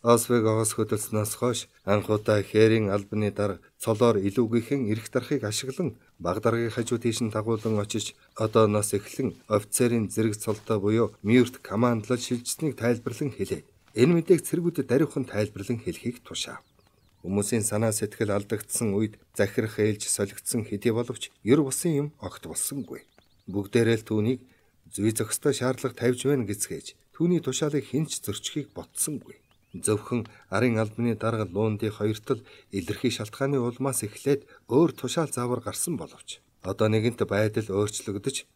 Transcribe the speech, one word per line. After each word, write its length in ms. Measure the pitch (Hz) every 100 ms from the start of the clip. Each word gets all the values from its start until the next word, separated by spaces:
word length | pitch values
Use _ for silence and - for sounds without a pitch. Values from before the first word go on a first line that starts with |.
| 120
Освег 400 | 117 117 123 110
Оос 320 | 110 113 -
хөдөлснөөс 560 | 110 107 - 107 104 -
хойш 180 | 123 117 - _
анх 240 | - 104 95
удаа 320 | 107 107 107 95
хэрийн 480 | 107 110 110 104
албаны 400 | 101 98 107 104
дарга 300 | 98 101 90 _ _
цолоор 400 | - 110 120 107
илүүгийнхэн 640 | 98 110 113 117 113 139 113
эрх 160 | 107 -
дарахыг 320 | 127 123 143 104
ашиглан 480 | 107 131 135 165 - _ _
баг 160 | 85 95 117
даргыг 320 | 113 117 113
хажуу 240 | 113 120
тийш 240 | 117 107 113
нь 80 |
дагуулan 480 | 107 107 113 113 107
очиж, 320 | 101 110 - - _ -
одооноос 560 | 107 113 110 104 101
эхлэн 400 | 101 - - 127 - _
офицерын 560 | 107 - - 120 117 101
зэрэг 220 | 110 110 104
цолтой 400 | - 107 - 110
буюу 400 | 98 113 107 - 101
Мюрт 300 | 123 117 - -
командлал 560 | 101 120 117 104 123
шилжсэнийг 560 | - 123 - - 156 -
тайлбарлан 560 | 117 120 - 117 147
хэлээд, 320 | - 98 90 - _ _ -
энэ 160 | 131
мэдээг 320 | 170 160 170 -
цэргүүдэд 400 | 160 170 165 -
даруйхан 400 | 131 151 - 120
тайлбарлан 560 | 101 107 98 98 117
хэлхийг 400 | 92 85 117 -
тушаав. 400 | - 82 - - _ _ _ _ _ _ 87
Хүмүүсийн 400 | 101 101 120 104
санаа 240 | 104 113
сэтгэл 400 | 107 104 - 104
алдагдсан 640 | 101 101 104 - - 113
үед 240 | 98 110 110 _
захирах 480 | - 101 - 110 -
ээлж 240 | 107 107 -
солигдсон 560 | - 101 - - 123 107
хэдий 240 | 104 120
боловч 400 | 113 120 120 - _
ер 180 | 101 147 135
бусын 280 | - 175 147 147
юм 20 | -
огт 240 | 95 - -
болсонгүй. 560 | 80 - 139 117 - _ _ _ _ -
Бүгдээрээ 480 | 98 98 117 113 113
л 80 | -
түүнийг 340 | 107 107 127 - _ _ _ -
зүй 180 | - 107
зохистой 420 | 110 113 - 151
шаардлага 460 | 123 123 123 131 -
тавьж 240 | 120 123
байна 240 | 135 143 101
гэцгээж 480 | 104 - - - - _ -
түүний 260 | 170 175
тушаалыг 400 | - 156 151 147 139
хэн 160 | 135 156
ч 160 | -
зөрчихийг 480 | - 98 - 151 139
бодсонгүй. 640 | - 80 - - 143 - - _ _ _ 90
Зөвхөн 520 | - 107 - 120 104 - -
арын 300 | 98 123 113
албаны 340 | 107 113 120 107
дарга 300 | 113 113 98
Лунди 460 | 90 110 104 110
хоёрт 360 | 101 104 107 -
л 140 | 107 - - _
илэрхий 400 | 98 85 101 123
шалтгааны 480 | - 107 - 139 143
улмаас 440 | 120 117 135 127 127
эхлээд 400 | - 135 143 - - _
өөр 200 | 123 170 -
тушаал 360 | 127 170 151
заавар 280 | - 123 120
гарсан 400 | 104 - - 147
боловч 400 | 78 - - - _ _
одоо 240 | 92 98 110
нэгэнт 320 | 110 113 120 104
байдал 400 | 101 107 110 107
өөрчлөгдөж 800 | 98 104 - - 98 135 - -